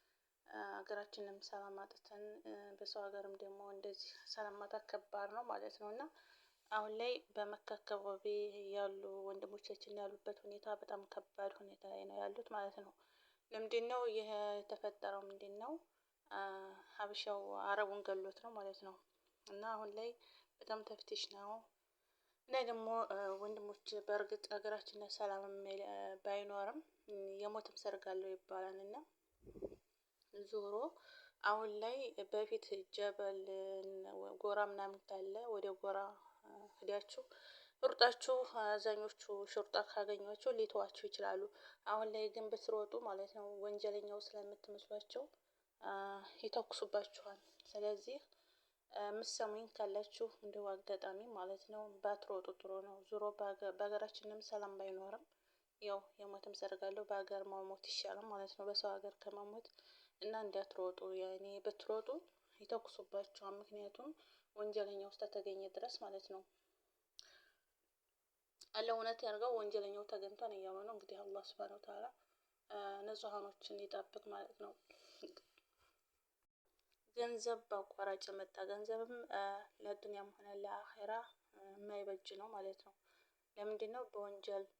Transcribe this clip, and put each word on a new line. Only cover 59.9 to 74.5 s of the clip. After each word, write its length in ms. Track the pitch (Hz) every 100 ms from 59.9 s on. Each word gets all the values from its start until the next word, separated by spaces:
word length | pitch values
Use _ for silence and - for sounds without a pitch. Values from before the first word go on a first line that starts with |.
| - - _
እና 120 | 208 220
እንዳትሮጡ፣ 600 | 214 196 196 - 185 185 190
ያኔ 320 | 185 185 190 196 202
ብትሮጡ 480 | 208 202 - 220 220 302 - _ _ -
ይተኩሱባችኋል። 920 | 202 220 - - 185 196 196 - 196 202
ምክንያቱም 540 | 208 208 202 - 277 311 - - _ 208
ወንጀለኛው 540 | 214 208 202 202 196
እስከተገኘ 520 | - 208 208 196 190 190
ድረስ 260 | 190 240 -
ማለት 280 | 202 196 -
ነው። 140 | 190 - _ _ _ _ _ _ - - - - _ _ _ _ _ _ _ _ _ _ _ -
አላህ 180 | 220 226
እውነት 280 | 226 226 226
ያርገው፣ 300 | 226 214 247
ወንጀለኛው 520 | 226 208 208 202 202 208
ተገኝቷል 460 | 202 196 202 226
እያሉ 240 | 196 190 190
ነው። 140 | 208
እንግዲህ 240 | 214 196 196
አላህ 240 | 202 196
ሱብሃነሁ 320 | - - 202 202
ወተዓላ 300 | - 202 226 - _ _ _ _ - 208 202 196
ንጹሃኖችን 800 | 208 214 220 202 202 196 - 202
ይጠብቅ 440 | 202 196 196 214 214
ማለት 300 | 202 202